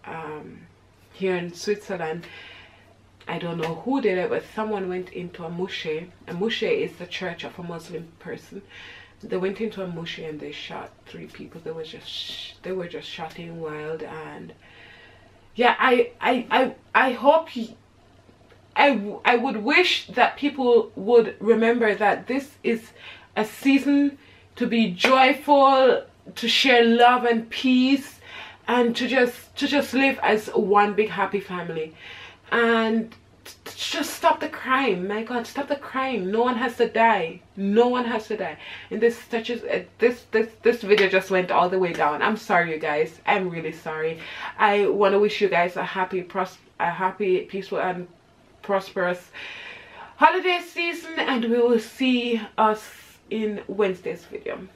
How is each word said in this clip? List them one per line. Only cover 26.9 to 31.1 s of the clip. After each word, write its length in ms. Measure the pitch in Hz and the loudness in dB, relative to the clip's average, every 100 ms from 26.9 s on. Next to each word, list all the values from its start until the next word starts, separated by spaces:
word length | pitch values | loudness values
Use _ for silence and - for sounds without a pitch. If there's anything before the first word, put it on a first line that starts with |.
| 233 240 247 240 | 8 6 6 2
and 220 | 226 - | 0 -2
peace, 680 | - 262 254 262 277 - - - - - - - | -2 2 4 4 2 -2 -20 -20 -18 -18 -12 0
and 280 | 240 240 240 | 2 2 0
to 120 | 254 | 0
just, 480 | 262 240 - - - | 2 2 0 -18 -6
to 100 | 285 | 0
just 260 | 285 277 | 0 2
live 240 | 254 269 - | 2 2 2
as 240 | - 220 - | 2 0 0
one 460 | - 196 208 208 | -2 4 4 4
big 160 | 196 | 2
happy 320 | 220 | -2